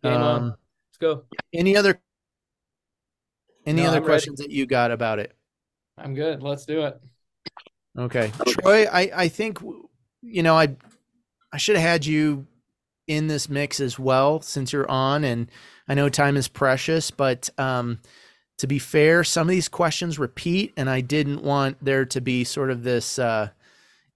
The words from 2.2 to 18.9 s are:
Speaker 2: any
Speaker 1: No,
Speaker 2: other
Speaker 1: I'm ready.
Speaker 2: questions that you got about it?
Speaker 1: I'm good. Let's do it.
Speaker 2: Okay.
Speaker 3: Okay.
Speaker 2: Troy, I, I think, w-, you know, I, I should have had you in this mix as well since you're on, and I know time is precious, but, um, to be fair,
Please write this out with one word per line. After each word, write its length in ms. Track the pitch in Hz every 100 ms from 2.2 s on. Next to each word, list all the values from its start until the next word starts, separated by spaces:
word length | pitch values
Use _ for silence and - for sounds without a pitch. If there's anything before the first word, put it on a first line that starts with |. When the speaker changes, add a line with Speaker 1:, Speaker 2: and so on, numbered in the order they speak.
| _ _ _ _ _ _ _ _ _ _ _ _ _ _ 151
Speaker 2:
any 160 | 165
Speaker 1:
No, 60 | 165
Speaker 2:
other 80 | 156
Speaker 1:
I'm 60 |
ready. 80 | 156
Speaker 2:
questions 280 | 151 147 139
that 120 | 143
you 140 | 139 127
got 260 | 127 120
about 280 | 117 117 104
it? 160 | 104 _ _ _ _ _ _ -
Speaker 1:
I'm 160 | 139
good. 280 | 135 160 139
Let's 220 | 143 139 147
do 180 | 156
it. 160 | 147 - - _ _ _ - - - _ _ 123
Speaker 2:
Okay. 340 | 123 123 110 110
Speaker 3:
Okay. 120 | - -
Speaker 2:
Troy, 240 | 190 214 214
I, 200 | 180 190 175
I 120 | 170
think, 320 | - 220 185
w-, 280 | - - - _ _ _
you 220 | 240 196
know, 120 | 165 160
I, 200 | 151 127 _ _ _ _ _ _ _
I 60 | 143
should 180 | 214 196
have 100 | 165
had 200 | 170 147
you 420 | 156 151 143 135 _ _ _ _ _ -
in 200 | 151 156
this 220 | 147 156
mix 300 | 139 143 -
as 180 | 131 135
well 440 | 131 131 139 156
since 320 | - 143 127
you're 160 | 143 131
on, 340 | 131 135 147
and 260 | 139 117 113 - - - -
I 60 |
know 160 | 139 143
time 260 | 135 143 139
is 100 | -
precious, 640 | - 135 131 - 160 -
but, 380 | - 135 127 - -
um, 420 | 131 127 120 113 _ - - _ _ -
to 100 | 135
be 120 | 143
fair, 440 | -